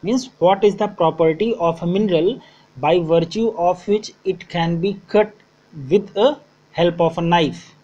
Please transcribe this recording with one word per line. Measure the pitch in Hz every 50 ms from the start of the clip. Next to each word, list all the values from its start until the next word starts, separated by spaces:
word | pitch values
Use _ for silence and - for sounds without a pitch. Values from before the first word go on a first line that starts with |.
| -
Means, | 180 240 262 - - _ _
what | 165 180 196 196 214
is | 208 196
the | 202 214 202
property | 202 - 170 160 165 - 170 160 160 160 214 233 220
of | - 170 165 165 170
a | 175 170
mineral | 180 196 220 208 180 156 165 196 254 254 - - _ _ _ _ _ 127
by | 127 147 170 180
virtue | 170 156 165 170 165 165 - 208 226 226 208 170
of | 170 175 180 180 - -
which | 202 214 208 - - _ _
it | 190 185 175 - _
can | - 175 165 165 170 170
be | 170 196 208 202 - _
cut | - 208 214 208 - _ _ _ _ _ _ _ - 156 135 131
with | 165 208 202 - -
a | 190 214 269 294 - - _ _ _ _ _
help | _ - 170 175 170 170
of | 170 160 165 180
a |
knife? | 170 170 175 175 165 139 - - - - - _